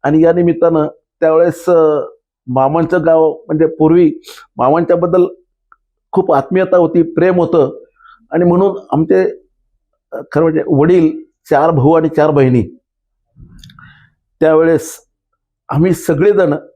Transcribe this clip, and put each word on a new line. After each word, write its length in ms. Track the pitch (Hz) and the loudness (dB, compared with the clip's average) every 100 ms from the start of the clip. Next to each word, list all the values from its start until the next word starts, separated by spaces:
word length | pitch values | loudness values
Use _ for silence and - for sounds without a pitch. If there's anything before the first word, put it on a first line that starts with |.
आणि 200 | 143 156 | 0 2
या 100 | 165 | 2
निमित्तानं 540 | 170 170 165 170 160 151 - _ _ | 2 0 0 0 0 -2 -8 _ _
त्यावेळेस, 480 | 160 160 170 165 - | 0 2 0 -2 0
अ, 320 | 170 156 151 - - _ _ - | 2 2 0 -6 -14 _ _ -6
मामांचं 600 | 127 135 160 165 180 160 | -2 0 0 -2 -2 2
गाव, 260 | 160 160 151 - | 2 2 -2 -6
म्हणजे 200 | 156 160 | -2 -2
पूर्वी 460 | 160 156 170 165 - - - - - | 0 2 4 2 -2 -16 -20 -20 -4
मामांच्याबद्दल 720 | 123 160 170 170 175 180 180 - _ _ _ _ _ _ _ | 0 0 0 -2 0 0 -2 -4 _ _ _ _ _ _ _
खूप 200 | 190 185 | -4 0
आत्मीयता 440 | 147 - 185 185 185 | -2 0 -2 0 0
होती, 260 | 160 170 | 2 0
प्रेम 380 | 160 - 180 180 | -2 0 0 0
होतं 420 | 170 170 131 - - _ - _ _ | 0 0 0 -4 -20 _ -20 _ _
आणि 140 | 165 | -2
म्हणून 340 | 175 175 196 - - | 0 2 0 -2 -6
आमचे, 560 | 147 160 190 185 - _ _ _ _ _ _ _ | -4 0 0 0 -6 _ _ _ _ _ _ _
अ, 40 | 123 - | -16 -6
खरं 100 | 147 | -2
म्हणजे 200 | 165 156 - | 0 -2 -2
वडील, 580 | 143 156 180 160 156 - _ - | 0 2 2 2 -2 -16 _ -2
चार 200 | - 160 | 0 0
भाऊ 220 | 160 131 | 2 2
आणि 160 | 165 160 | 2 0
चार 220 | 156 151 | 0 0
बहिणी, 480 | 147 131 123 107 - _ _ _ _ _ _ - - - - - _ _ _ _ _ | 2 2 0 -2 -10 _ _ _ _ _ _ -20 -20 -20 -20 -20 _ _ _ _ _
त्यावेळेस 580 | 160 156 165 156 - - _ _ _ _ _ _ _ | 0 2 2 0 -4 -20 _ _ _ _ _ _ _
आम्ही 240 | 135 180 | -2 0
सगळेजण 640 | 170 - 151 190 208 175 147 - | -2 -4 0 0 2 0 -4 -10